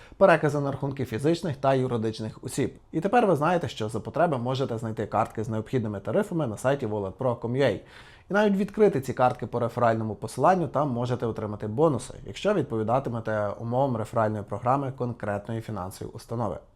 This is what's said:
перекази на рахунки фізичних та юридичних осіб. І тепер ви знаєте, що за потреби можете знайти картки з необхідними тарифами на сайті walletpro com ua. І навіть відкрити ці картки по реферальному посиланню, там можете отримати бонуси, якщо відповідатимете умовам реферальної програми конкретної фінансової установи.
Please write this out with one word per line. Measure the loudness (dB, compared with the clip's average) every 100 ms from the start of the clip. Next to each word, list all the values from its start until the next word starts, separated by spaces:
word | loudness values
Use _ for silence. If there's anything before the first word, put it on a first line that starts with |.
| -20 4
перекази | 6 8 4 0
на | -2
рахунки | -4 -6 -4
фізичних | -4 0 0 0 -2 0
та | 2
юридичних | 2 2 0 -2 -4 -8 -8
осіб. | -6 -2 -2 -4 -8
І | -4
тепер | 2 4 4
ви | 4
знаєте, | 2 2 0
що | -4 -4
за | -4
потреби | -4 0 2 2
можете | -2 -2 -2 -2
знайти | -4 -4 -2
картки | 0 0 -2
з | -4
необхідними | -4 -2 -2 -2 -4
тарифами | -2 -2 0 -2 -2
на | -2
сайті | 0 0 -2
walletpro | -2 -4 -2 -2 -2
com | -2
ua. | 2 2 0 -6 -20 -20 -20 -2
І |
навіть | 2 4 2
відкрити | 0 4 4 4
ці | -2
картки | 2 2 2 -4
по | -2
реферальному | -2 2 2 2 0
посиланню, | -6 -8 2 4 4 2
там | 0 0
можете | 0 -2 -2 -2
отримати | -2 -6 -6 -4
бонуси, | 2 2 2 -4 -12 -14
якщо | -2 0
відповідатимете | 2 0 -2 0 0 0 -4 -2 -2 -2 -4
умовам | -2 0 2 0
реферальної | -2 0 2 0
програми | -4 -4 0 0 0 -4
конкретної | -6 -4 -4 -4 -4 -6
фінансової | -6 -8 -8 -10 -12 -12
установи. | -8 -4 -4 -6 -10